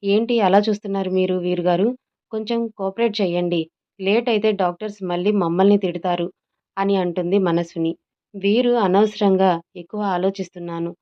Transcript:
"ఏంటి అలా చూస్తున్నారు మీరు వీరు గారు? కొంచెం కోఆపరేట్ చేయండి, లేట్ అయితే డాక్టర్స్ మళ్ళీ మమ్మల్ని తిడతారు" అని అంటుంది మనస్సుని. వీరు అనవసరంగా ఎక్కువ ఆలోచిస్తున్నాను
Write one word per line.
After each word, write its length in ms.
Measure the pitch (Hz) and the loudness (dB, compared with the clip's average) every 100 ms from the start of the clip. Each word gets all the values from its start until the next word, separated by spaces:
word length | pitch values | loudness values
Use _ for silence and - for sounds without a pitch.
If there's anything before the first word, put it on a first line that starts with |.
"ఏంటి 320 | 202 202 226 240 | 2 0 2 2
అలా 200 | 196 190 | 4 4
చూస్తున్నారు 500 | 208 208 208 196 190 | 4 -2 -2 -4 0
మీరు 260 | 185 180 185 | 0 0 0
వీరు 240 | 175 180 | -2 0
గారు? 260 | 175 175 208 254 _ _ _ | 0 2 0 -2 _ _ _
కొంచెం 280 | 220 214 233 233 | -8 -4 -4 -4
కోఆపరేట్ 460 | - 190 190 233 208 | -6 -8 -2 -2 0
చేయండి, 440 | 190 175 175 170 160 _ _ _ | -2 0 0 -2 -4 _ _ _
లేట్ 280 | 190 214 233 | 0 0 2
అయితే 220 | 220 214 | 0 0
డాక్టర్స్ 480 | 196 180 175 208 208 | 0 -2 -2 -10 -8
మళ్ళీ 300 | 190 175 180 208 | -4 -2 0 2
మమ్మల్ని 420 | 170 170 190 208 | 0 2 4 4
తిడతారు" 500 | 185 170 180 175 175 - _ _ _ - | 0 -4 -4 -2 -4 -8 _ _ _ -6
అని 180 | 196 196 | -2 0
అంటుంది 420 | 180 165 165 196 | 0 -2 0 0
మనస్సుని. 540 | 185 170 170 - 165 165 _ _ _ | 2 0 -2 -4 -4 -4 _ _ _
వీరు 380 | 202 190 214 247 240 | -4 0 2 2 2
అనవసరంగా 720 | 196 190 214 214 202 190 190 170 - 180 | 2 2 2 0 0 4 2 0 -4 -18
ఎక్కువ 260 | 170 208 202 | -12 -6 -4
ఆలోచిస్తున్నాను 800 | 180 190 196 180 - 175 170 170 175 | -2 -2 -4 -10 -10 -10 -6 -6 -8